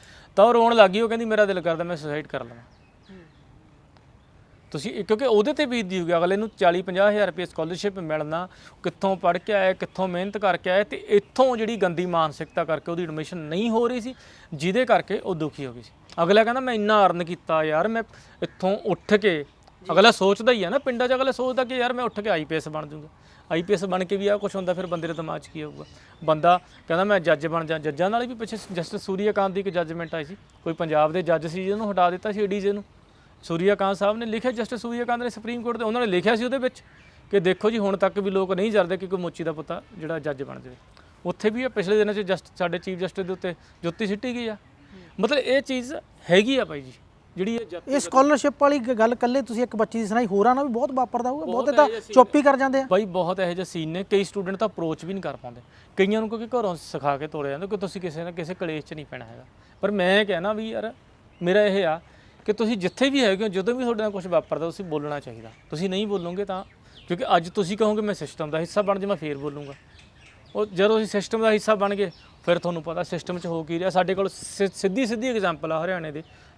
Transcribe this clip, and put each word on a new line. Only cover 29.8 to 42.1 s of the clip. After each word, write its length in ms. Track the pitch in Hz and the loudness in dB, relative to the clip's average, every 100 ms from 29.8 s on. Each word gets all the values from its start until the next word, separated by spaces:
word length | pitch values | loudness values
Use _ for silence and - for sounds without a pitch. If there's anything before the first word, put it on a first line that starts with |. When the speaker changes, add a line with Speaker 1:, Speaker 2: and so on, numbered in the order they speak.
| 160 170 165 165 | -4 -6 -8 -8
Speaker 1:
ਆਈ 100 | 147 | -8
ਸੀ, 120 | 196 - - | -14 -20 -12
ਕੋਈ 100 | 170 | -8
ਪੰਜਾਬ 380 | 160 165 151 156 | -6 0 2 4
ਦੇ 100 | 170 | 2
ਜੱਜ 260 | 170 160 160 | 0 0 0
ਸੀ 180 | 180 190 | -6 -4
ਜਿਹਨੂੰ 260 | 208 214 | -2 -2
ਹਟਾ 180 | 190 175 | 2 2
ਦਿੱਤਾ 220 | 180 214 | 2 -6
ਸੀ 100 | 202 | -4
ਏ 60 | 208 | -2
ਡੀ 120 | 202 | -2
ਜੇ 120 | 196 | -2
ਨੂੰ। 120 | 202 202 - _ _ _ _ | -4 -8 -20 _ _ _ _
ਸੂਰੀਆਕਾਂਤ 540 | - 165 190 196 196 196 | -6 0 2 2 0 0
ਸਾਹਿਬ 200 | 202 220 | 0 0
ਨੇ 80 | 233 | -4
ਲਿਖਿਆ, 260 | 220 254 | -4 -4
ਜਸਟਿਸ 300 | 233 214 233 | -4 -6 -6
ਸੂਰੀਆਕਾਂਤ 400 | 233 240 240 240 | -6 -6 -2 -2
ਨੇ 80 | 247 | -4
ਸੁਪਰੀਮ 320 | - 220 240 | -8 -8 -6
ਕੋਰਟ 160 | 233 226 | -6 -4
ਦੇ, 60 | |
ਉਹਨਾਂ 180 | 220 240 | -2 0
ਨੇ 60 | 233 | 0
ਲਿਖਿਆ 280 | 180 175 226 | 2 2 2
ਸੀ 100 | 240 | 0
ਉਹਦੇ 120 | 262 | -2
ਵਿੱਚ 260 | 254 - - - - - - | -2 -6 -20 -20 -20 -20 -2
ਕਿ 80 | 202 | 2
ਦੇਖੋ 320 | 180 180 214 | 2 2 0
ਜੀ, 60 | 226 | 0
ਹੁਣ 200 | 196 196 | 0 2
ਤੱਕ 220 | 190 180 | 0 0
ਵੀ 120 | 196 | -2
ਲੋਕ 220 | 190 185 | 0 0
ਨਹੀਂ 180 | 185 214 | 0 0
ਜਰਦੇ 260 | 208 175 185 | 2 2 -2
ਕਿ 100 | 190 | -4
ਕੋਈ 120 | 185 | -4
ਮੋਚੀ 240 | 170 - | -6 -6
ਦਾ 80 | 160 | -6
ਪੁੱਤ 320 | 156 151 170 - 196 | -6 -8 -10 -12 -14
ਜਿਹੜਾ 220 | 156 160 | -8 -6
ਜੱਜ 240 | 147 135 | -6 -8
ਬਣ 160 | 131 127 | -10 -12
ਜਾਵੇ। 160 | 127 127 - - - - 175 | -18 -20 -20 -20 -20 -12 -8
ਉੱਥੇ 240 | - 214 | -2 -2
ਵੀ 140 | 226 | -2
ਇਹ 60 | 262 | -4
ਪਿਛਲੇ 280 | 220 180 214 | -2 2 2
ਦਿਨਾਂ 160 | 208 | 2